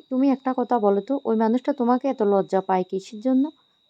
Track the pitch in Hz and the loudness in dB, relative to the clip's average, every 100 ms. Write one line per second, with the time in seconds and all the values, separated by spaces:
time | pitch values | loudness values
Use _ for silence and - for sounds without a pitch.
0 | - 254 277 262 262 254 247 240 208 196 | -4 0 2 0 -2 -4 0 2 2 0
1 | 196 277 - 220 220 247 294 285 240 254 | -2 -4 -2 0 2 0 -2 -2 0 0
2 | 277 254 202 196 165 190 190 185 180 190 | -2 -2 0 0 0 -2 0 -2 -2 -8
3 | 190 214 262 262 302 - _ _ | -10 -6 0 0 0 -6 _ _